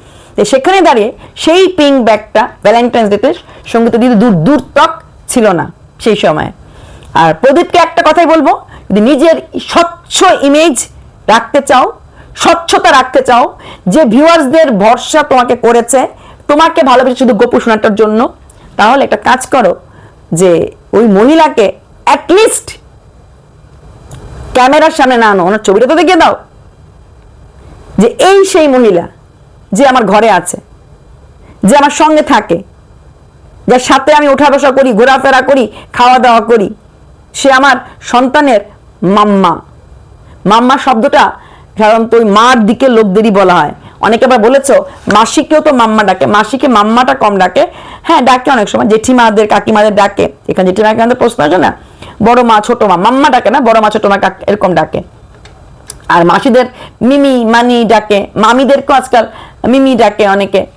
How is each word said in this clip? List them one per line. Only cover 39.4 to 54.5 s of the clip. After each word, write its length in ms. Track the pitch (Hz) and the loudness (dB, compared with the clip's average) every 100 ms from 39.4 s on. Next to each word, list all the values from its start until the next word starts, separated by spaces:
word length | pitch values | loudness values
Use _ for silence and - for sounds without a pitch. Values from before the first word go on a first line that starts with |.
| 180 160 - - - - - - - - - | 0 -2 -10 -20 -20 -20 -20 -20 -20 -8 0
মাম্মা 320 | 220 247 277 | 0 2 0
শব্দটা 540 | - 226 262 285 214 - - - - - | 0 0 0 0 0 -4 -18 -20 -16 -2
সাধারণত 380 | 214 226 226 233 | 0 0 0 0
ওই 80 | |
মার 420 | 220 202 240 254 202 | 2 2 2 2 0
দিকে 240 | 233 269 | 0 0
লোকদেরই 420 | 226 214 185 220 | 2 2 0 0
বলা 240 | 196 190 175 | 2 2 0
হয়। 160 | 147 - - - | -2 -6 -20 -8
অনেকে 240 | 196 226 254 | -4 0 0
আবার 140 | 254 | 2
বলেছো, 460 | 214 269 269 196 - - - | 2 0 0 -2 -4 -10 -2
মাসিকেও 460 | 202 - - 285 311 | 0 0 -2 0 0
তো 140 | 302 | 0
মাম্মা 300 | 262 226 220 | 0 0 0
ডাকে, 220 | 208 185 214 | -2 -2 -2
মাসিকে 420 | 208 214 262 285 | -2 -2 -2 0
মাম্মাটা 480 | 220 208 233 254 269 | 0 2 0 0 -2
কম 220 | 214 196 | -2 0
ডাকে। 300 | 180 262 349 - - - | 0 0 -4 -6 -20 -10
হ্যাঁ, 180 | - 330 | -2 0
ডাকে 300 | 247 254 254 | 2 0 0
অনেক 180 | 254 208 | -2 -2
সময়, 160 | 214 247 | -2 0
জেঠিমাদের, 640 | 220 220 254 233 208 214 | 0 0 2 2 0 0
কাকিমাদের 480 | 214 - 214 214 202 | -2 0 0 0 0
ডাকে। 340 | 202 202 175 - - | -2 -2 -6 -8 -6
এখানে 220 | - 185 | -2 -2
জেঠিমা, 180 | 190 214 | 0 -2
কাকিমাদের 300 | 226 233 247 | 0 -2 -2
প্রশ্ন 260 | 233 - | -4 -4
আসে 140 | 302 349 | -2 -2
না, 160 | 120 - - - - - | -2 -6 -16 -20 -20 -4
বড় 200 | 214 247 | 0 2
মা, 180 | 240 - | 2 0
ছোট 200 | - 240 | -2 -2
মা, 140 | 214 175 | 0 0
মাম্মা 320 | 208 262 302 | 0 0 0
ডাকে 200 | 254 240 | 0 0
না, 100 | 277 | -2
বড় 220 | 226 226 | 0 0
মা, 80 | 214 | 0
ছোট 160 | 214 208 | -2 -2
মা, 120 | 196 | -2
কাক-, 260 | 190 190 | -4 -4
এরকম 260 | - | -6